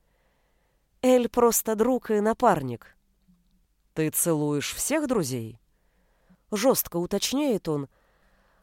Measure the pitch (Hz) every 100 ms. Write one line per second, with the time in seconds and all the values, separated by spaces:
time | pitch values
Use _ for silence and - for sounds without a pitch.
0 | _ _ _ _ _ _ _ _ _ _
1 | 254 254 233 247 240 214 - 214 240 247
2 | - 214 208 226 233 160 131 117 - _
3 | _ _ _ _ _ _ _ _ _ -
4 | 156 - 175 156 147 147 - - - 311
5 | 294 233 131 127 113 113 _ _ _ _
6 | _ _ _ _ _ 208 262 208 - 170
7 | 175 202 - 262 294 196 165 147 139 _
8 | _ _ _ _ _ _